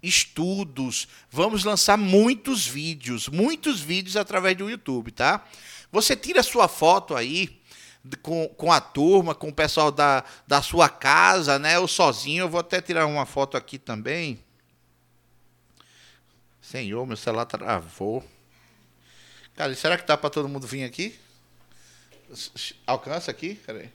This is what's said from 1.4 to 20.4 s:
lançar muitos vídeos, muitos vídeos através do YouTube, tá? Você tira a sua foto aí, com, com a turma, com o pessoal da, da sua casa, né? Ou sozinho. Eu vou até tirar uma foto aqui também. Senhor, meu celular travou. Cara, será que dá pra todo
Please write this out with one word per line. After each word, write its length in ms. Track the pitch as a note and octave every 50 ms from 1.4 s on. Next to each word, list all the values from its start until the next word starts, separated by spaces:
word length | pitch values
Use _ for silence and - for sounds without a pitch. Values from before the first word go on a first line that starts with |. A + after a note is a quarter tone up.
| E3+ G#3+ A3 G#3 F#3
lançar 340 | G#3 G#3 F#3+ - - G3+
muitos 680 | G#3+ G#3 F#3+ F#3 G3+ G#3+ A#3+ C4+ A3 - C4+ C4+ A3 -
vídeos, 640 | A#2+ B2 C#3+ D3+ E3 E3 C#3+ B2 A#2+ B2 A2+ - -
muitos 520 | C#3 E3+ G3+ C#4 E4 D4+ - D#4 C4+ F#3+
vídeos 360 | C#3+ D3+ F3 G#3 G3 F#3 F#3
através 400 | G#3+ G3+ - G3+ F#3+ F#3 F#3+ F#3
do 120 | F3+ G3 G#3
YouTube, 440 | A#3 G#3+ _ - C3+ B2 A2 A2+ -
tá? 340 | - B2+ C#3 F3+ G#3 - - - - - - - - - _ -
Você 240 | F#3+ - - C#4
tira 240 | A3 - C4 F4+ D#4+
a 20 | A3
sua 240 | - - A#3+ G#3
foto 480 | E3+ - - D#3 D#3+ F3+ G3 - - D3+
aí, 420 | B2 A#2 B2 D3 F3 F#3+ - - _ _ _ - - - - - _ _ C3 C3 - _
com, 260 | D#3 E3 E3 D#3+ D3+ -
com 160 | _ D3+ E3 E3
a 80 | C#3+
turma, 540 | - - - C#3+ C#3+ E3+ F#3+ G3 F3+ E3 D3+
com 140 | - - D#3
o 40 | C#3+
pessoal 400 | - D#3 D3+ - - D#3 D3+ C#3+
da, 320 | C#3+ D3 C#3+ C#3 C3 - - - - _
da 160 | - C#3+ C#3 C3+
sua 260 | - E3+ E3+ E3 C#3+
casa, 680 | - - - C3+ C#3+ E3 F3 F#3 F#3 F#3+ E3 C#3+ C#3+ C#3
né? 200 | C#3+ D#3 E3 F3
Ou 80 | F#3
sozinho. 580 | E3+ - - F3+ D3+ B2 G#2+ C3 C#3 D3+ E3+ F#3
Eu 40 | F3
vou 120 | D#3 F3
até 200 | E3+ - - F3+
tirar 240 | F3 - F3 E3 D#3+
uma 220 | D3+ D3 D3 C3+
foto 280 | - - C#3+ C#3 C3+ -
aqui 220 | C3+ - - - C3
também. 640 | _ - A#2 G#2+ G#2+ B2 D3 E3+ E3+ D3+ A#2+ G#2+ _ _ _ _ _ _ _ _ _ _ _ _ _ _ _ _ _ _ _ _ _ _ _ _ _ _ _ _ _ _ _ _ _ _ _ _ _ _ _ _ _ _ _ _ _
Senhor, 420 | - - - B2 G2+ G2+ A#2 B2+
meu 140 | C3 A2+ G#2
celular 260 | - - A2+ A2 A#2
travou. 840 | - - - - G#2 A2+ F#2 E2 D#2+ - - F#2+ G#2 A2 C3 B2+ - _ _ _ _ _ _ _ _ _ _ _ _ _ _ _ _ _ - - _ - - - - _
Cara, 200 | - - C#3 C3
será 240 | B2+ - D#3 F3 F3
que 80 | -
dá 100 | - D3+
pra 140 | D3 - D3
todo 180 | - D#3